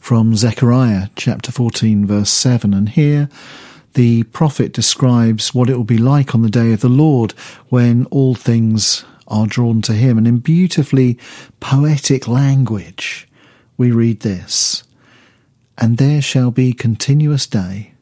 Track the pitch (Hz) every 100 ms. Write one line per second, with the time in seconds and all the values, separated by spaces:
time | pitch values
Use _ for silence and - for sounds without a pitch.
0 | - 117 110 110 117 110 120 123 127 101
1 | 98 - - 110 - - 120 - 110 104
2 | 101 104 101 - 131 120 101 98 104 131
3 | 147 147 147 - - - - - _ -
4 | 120 117 113 - 156 - 117 - 117 -
5 | 131 120 117 110 - 123 123 127 110 113
6 | 120 143 135 117 113 120 117 110 123 127
7 | 156 135 113 - - - _ 127 120 120
8 | 131 139 135 123 - 117 113 110 - -
9 | - - - 107 110 - 120 113 104 107
10 | 127 117 117 120 113 165 185 - 143 139
11 | 127 120 - - - _ - 135 147 147
12 | - 135 - 120 139 135 123 107 87 -
13 | - - - _ _ _ _ _ 123 117
14 | 117 110 113 95 92 - - - _ _
15 | _ _ _ _ _ _ _ - 113 117
16 | 139 147 139 135 123 117 127 120 117 110
17 | - 143 151 147 - 110 90 95 107 _